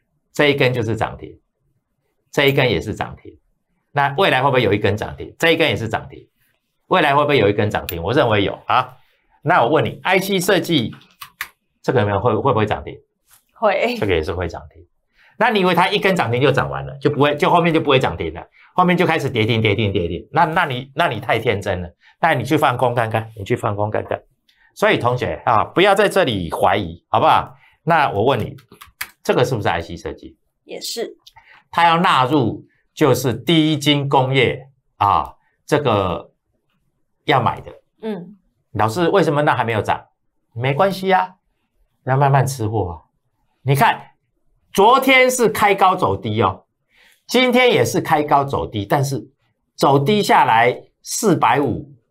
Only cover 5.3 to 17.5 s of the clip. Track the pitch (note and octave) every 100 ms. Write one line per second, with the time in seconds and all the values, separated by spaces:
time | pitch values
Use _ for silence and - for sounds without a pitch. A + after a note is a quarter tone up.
5.3 | - E3 D#3+ C#3 G2 A2+ - - - -
6.3 | _ _ _ _ _ _ F#3+ D3+ C#3 C#3+
7.3 | C#3+ G2+ G#2 G#2 - - E2+ E2+ C3+ B2
8.3 | G#2+ F#2+ - - A2+ C3+ - _ _ _
9.3 | _ C#3+ E3+ C3 D3+ G#2+ - D#3+ F#3+ F#3+
10.3 | G3 F#3 F#3 E3+ D#3+ G#2+ - _ _ -
11.3 | _ - _ _ _ - B2+ G#2 G2 B2
12.3 | G#2+ C3+ B2+ - - - - _ _ _
13.3 | _ _ _ G#3+ - A#3 A#3+ G#2 E2+ E2
14.3 | F2+ F2 D2+ - - - _ _ _ _
15.3 | _ A3+ G#3+ F#3 E3+ F#3+ G3+ G3 F3+ A#2
16.3 | A#2+ C3+ B2 C#2 C2+ - - D3 B2+ C#3+
17.3 | D3 F3